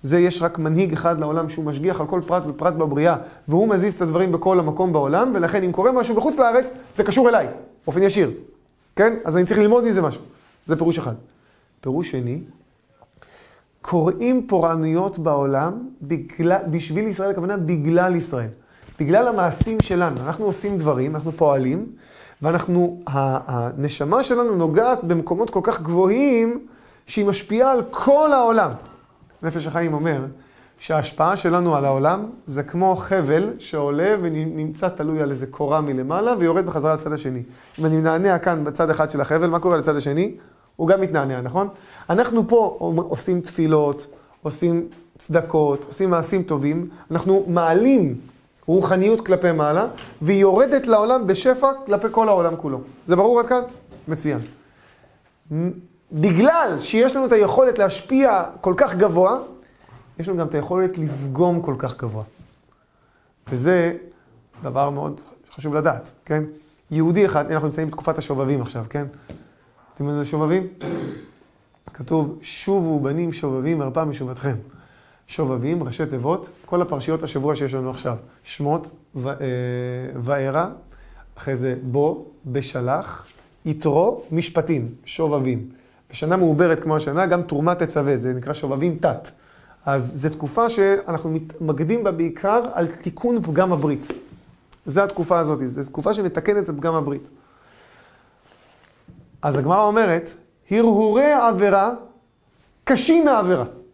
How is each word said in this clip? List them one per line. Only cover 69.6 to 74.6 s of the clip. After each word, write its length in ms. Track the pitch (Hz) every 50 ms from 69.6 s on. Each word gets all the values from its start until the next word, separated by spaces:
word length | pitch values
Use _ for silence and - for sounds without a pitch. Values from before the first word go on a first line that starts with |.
| _ _ _ _ _ _ _
אתם 100 | - 143
יודעים 140 | 143 147 147
מה 60 | 143
זה 60 | -
שובבים? 380 | 156 151 156 151 170 190 185 185 - - - - - - - - - - - - _ _ _ _ _ _ _ _ _ _ _ - -
כתוב, 440 | - 131 - 165 160 151 143 160 - -
"שובו 580 | - - - - - 196 196 175 160 156 147
בנים 320 | 131 135 147 165 175 165 156
שובבים, 500 | - - 143 131 131 131 151 170 156 143
ארפה 220 | 131 127 160 160
משובתכם." 500 | 156 139 - 139 127 127 123 135 139 123 107